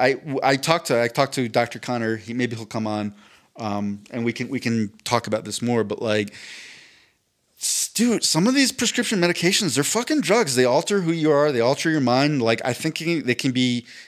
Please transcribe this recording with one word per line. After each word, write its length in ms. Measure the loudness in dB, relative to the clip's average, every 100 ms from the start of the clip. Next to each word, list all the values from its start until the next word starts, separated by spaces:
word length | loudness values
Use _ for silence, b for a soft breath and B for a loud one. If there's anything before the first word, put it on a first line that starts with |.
I, 140 | 0
w-, 260 | 0 -4 -2
I 140 | 2 2
talked 300 | 2 0 2
to, 120 | 0
I 60 | 2
talked 260 | 0 -2
to 140 | 0 -2
Doctor 300 | 0 -2 -4
Connor. 380 | -6 -4 -2 -4
He, 180 | -4
maybe 220 | -4 -4 -4
he'll 100 | -8
come 200 | -6 -4
on, 260 | -4 -4 -8 b b b -10
um, 460 | -6 -4 -4 -6 -10
and 140 | -6
we 80 | -4
can, 160 | -4 -6
we 100 | -4
can 300 | -2 -2 -2 -6
talk 220 | 0 0 0
about 160 | -4
this 160 | -4 -6
more. 220 | -2 0
But, 160 | 0 -2
like, 320 | -2 0 -2 B B B B B B B B B _ _ _ -10
S-, 280 | -6 -4 -4
dude, 340 | 0 2 2
some 220 | 2 2 2
of 80 |
these 160 | 4 2
prescription 460 | 0 -2 0 0 2
medications, 540 | 2 2 2 2 0
they're 100 | 0
fucking 360 | 0 0 0 0
drugs. 360 | 2 2 2 4
They 80 |
alter 360 | 4 4 2 0
who 120 | 0
you 180 | 0 2
are. 200 | 4 4
They 80 | 2
alter 300 | 2 2 0
your 100 | 2
mind. 420 | 4 4 2 2
Like, 180 | 2 0
I 80 | 0
think 260 | -4 -4 -4
they 360 | -4 -2 -2
can 180 | -2 0
be, 340 | 2 2 0 -6 B